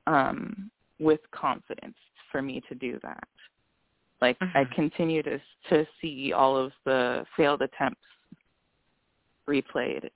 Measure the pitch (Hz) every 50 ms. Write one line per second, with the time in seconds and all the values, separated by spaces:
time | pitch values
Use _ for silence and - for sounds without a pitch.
0 | - 147 156 139 131 - - - - - - 196 196 220 - _ _ _ _ -
1 | 156 156 156 151 - - - - 156 135 - - - - - - - - - _
2 | _ _ _ - - - - 139 135 135 131 131 - - 127 127 135 120 - -
3 | - - - - - - _ _ - - _ _ _ _ _ _ _ _ _ _
4 | _ _ _ - 127 123 123 - 180 180 - 139 135 127 - - 151 143 - -
5 | 170 160 160 156 147 - - 139 - - _ _ - - 175 151 156 - - -
6 | - 160 139 131 139 139 - - 135 135 135 131 131 135 - _ - 135 131 127
7 | 123 123 127 135 135 - - - 156 143 147 - 135 - - - 143 127 120 -
8 | _ _ _ _ _ - - - _ _ _ _ _ _ _ _ _ _ _ _
9 | _ _ _ _ _ _ _ _ _ 143 143 135 - - - 131 123 - - -
10 | - - -